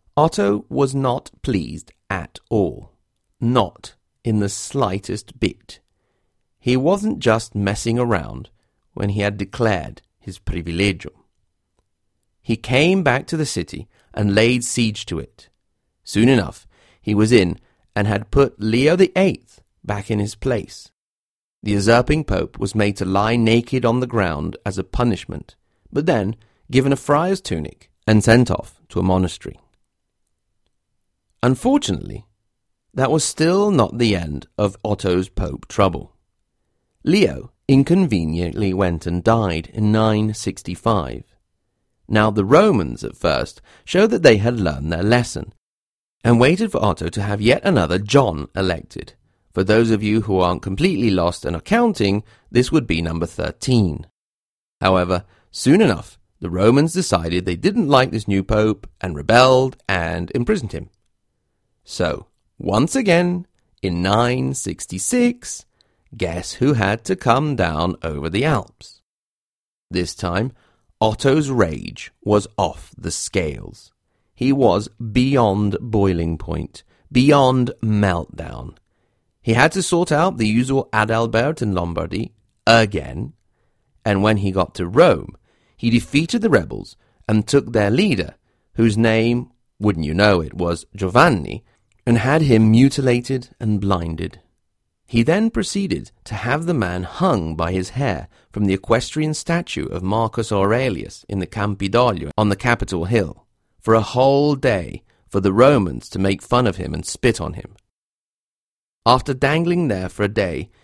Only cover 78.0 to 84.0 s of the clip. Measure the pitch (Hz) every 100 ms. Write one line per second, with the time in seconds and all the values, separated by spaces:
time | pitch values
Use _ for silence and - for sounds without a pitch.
78 | 101 87 - - 80 - - - _ _
79 | _ _ _ _ - 113 156 190 175 170
80 | 180 151 180 - 107 110 127 135 - 107
81 | 107 113 117 113 131 160 110 92 87 85
82 | 82 90 - - _ _ - 117 107 98
83 | 67 65 123 - _ _ _ _ _ _